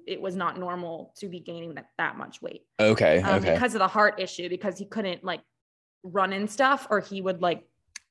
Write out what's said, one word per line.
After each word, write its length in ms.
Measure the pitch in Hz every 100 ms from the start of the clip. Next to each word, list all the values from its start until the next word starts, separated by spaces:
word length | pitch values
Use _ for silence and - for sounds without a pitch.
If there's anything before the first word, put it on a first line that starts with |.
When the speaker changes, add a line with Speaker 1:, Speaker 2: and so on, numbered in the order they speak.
| -
Speaker 1:
it 140 | 185
was 140 | 190
not 240 | 185 170 175
normal 560 | 180 180 170 160 - -
to 100 | 202
be 100 | 175
gaining 360 | 165 170 170
that, 120 | 147 - -
that 200 | 160 -
much 240 | - -
weight. 200 | - - _ -
Speaker 2:
Okay, 400 | 107 110 87 82
Speaker 1:
Um, 180 | 98 98
Speaker 2:
okay. 120 | 87
Speaker 1:
because 200 | 82 247
of 40 | 220
the 100 | 185
heart 300 | 208 208 208
issue, 300 | 185 - 175
because 280 | 175 202 180
he 80 | 202
couldn't, 360 | 226 196 170
like, 200 | 185 165 - _ _ _ _ _
run 300 | 185 190 190
and 180 | 196 214
stuff, 380 | - 269 277 -
or 80 | 202
he 200 | - 196
would, 200 | 185 175
like, 220 | 175 165 - _ _ - _